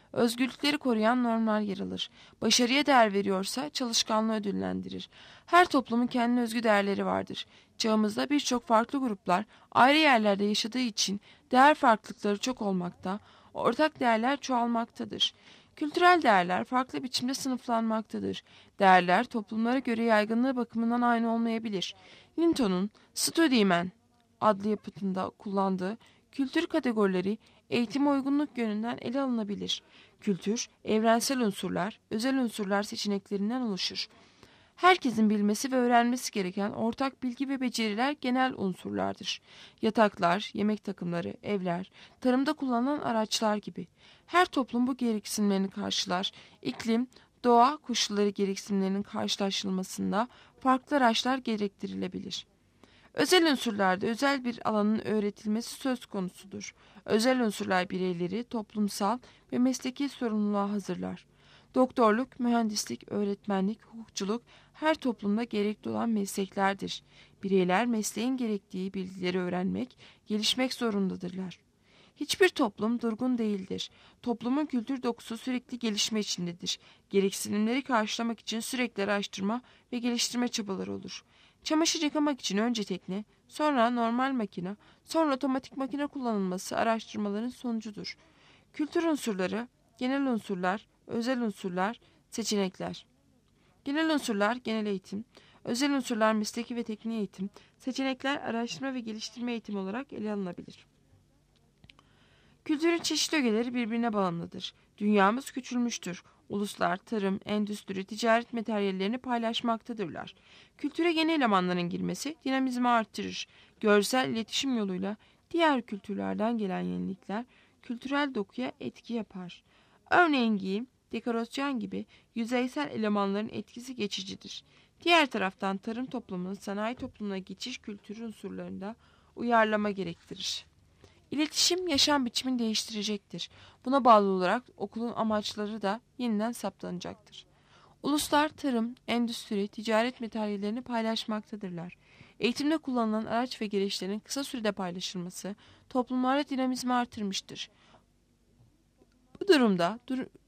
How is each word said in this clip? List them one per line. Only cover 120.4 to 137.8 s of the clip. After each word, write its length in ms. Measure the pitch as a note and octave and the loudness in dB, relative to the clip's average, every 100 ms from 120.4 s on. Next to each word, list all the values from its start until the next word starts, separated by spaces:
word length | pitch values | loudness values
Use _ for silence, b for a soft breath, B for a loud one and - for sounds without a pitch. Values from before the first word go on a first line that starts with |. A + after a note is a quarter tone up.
| A3+ G#3 | 2 0
giyim, 300 | F#3+ G3+ C4 _ - | -2 -4 -6 _ -10
dekorasyon 680 | A#3 A#3+ A3+ A#3 - C#4+ B3+ | -6 -4 -4 -4 -4 -4 -4
gibi 260 | F#3+ F#3+ A3 b b | -6 -8 -10 b b
yüzeysel 560 | A3+ A3+ B3 B3+ D4+ C#4+ | -8 -2 0 -2 -4 -6
elemanların 600 | A#3 G#3+ G#3 G3 G3+ A3+ | -2 0 0 0 -2 -4
etkisi 420 | - - B3 B3+ | -8 -12 -14 -12
geçicidir. 680 | B3 G#3 - F#3+ - - - _ b b b | -6 -6 -6 -10 -12 -14 -18 _ b b b
Diğer 220 | E4 E4+ C#4 | 2 4 4
taraftan 500 | G#3+ F#3+ - F#3+ G3 | 0 -4 -2 -4 -4
tarım 300 | - A3+ C4 | -6 -8 -6
toplumunun 480 | A#3+ - F#3 F3+ | -8 -8 -8 -8
sanayi 400 | G3 - G3+ A3 | -10 -8 -6 -6
toplumuna 440 | B3 B3+ - G#3 F#3+ | -6 -12 -8 -8 -6
geçiş 400 | F#3+ F#3+ B3 B3 | -10 -12 -12 -12
kültür 420 | - G3+ - G#3+ | -12 -14 -14 -12
unsurlarında 760 | A3+ G#3 F#3+ F#3 F3+ F#3+ G3 A#3 b b b - | -12 -12 -12 -10 -10 -10 -12 -14 b b b -6
uyarlama 540 | A#3+ A#3 G#3+ G#3+ G#3 | 2 6 6 4 0
gerektirir. 760 | G3 E3+ E3+ - - - - - _ _ b b b - | -2 -6 -8 -14 -10 -8 -8 -12 _ _ b b b -8
İletişim 580 | C4 D#4 - - F4 F4+ | -2 -2 2 0 0 0
yaşam 360 | C#4 D4 C#4+ A#3+ | 2 2 2 0
biçimini 320 | - C4 B3 | -4 -2 -2
değiştirecektir. 920 | A3+ G#3+ - G#3+ G#3 G#3 - E3+ - B B B | 0 -2 -4 -6 -4 -4 -8 -12 -12 B B B
Buna 200 | B3+ C#4 | 0 4
bağlı 220 | A#3+ G#3+ G3 | 8 8 8
olarak 360 | F#3+ F3+ A#3 - - | 2 2 0 -4 -12
okulun 360 | G3+ A3+ A#3 - | -10 -8 -6 -2
amaçları 640 | A3 G#3+ G#3 G#3+ G#3 A3 | -2 -2 -4 -6 -6 -4
da 180 | G3 A3+ _ - | -4 -4 _ -6
yeniden 340 | B3 G#3 A3+ | -2 0 -2
saptanacaktır. 960 | A#3 G3 - F3+ F3+ E3+ F#3+ - - - b b b | -4 -8 -8 -10 -8 -10 -12 -18 -20 -20 b b b